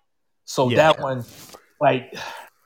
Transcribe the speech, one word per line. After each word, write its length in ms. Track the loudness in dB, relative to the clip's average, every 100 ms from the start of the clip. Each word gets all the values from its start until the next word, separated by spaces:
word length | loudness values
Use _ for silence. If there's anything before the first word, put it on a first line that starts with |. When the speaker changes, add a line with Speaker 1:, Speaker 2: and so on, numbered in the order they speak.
| _ _ _ _ -10
Speaker 1:
So 240 | -2 0
Speaker 2:
Yeah. 60 | 4
Speaker 1:
that 240 | 4 2
one, 260 | -2 -8 -10 -18 -20 -20 _ 0
like, 360 | 0 0 -4 -16 -14 -16 -20 _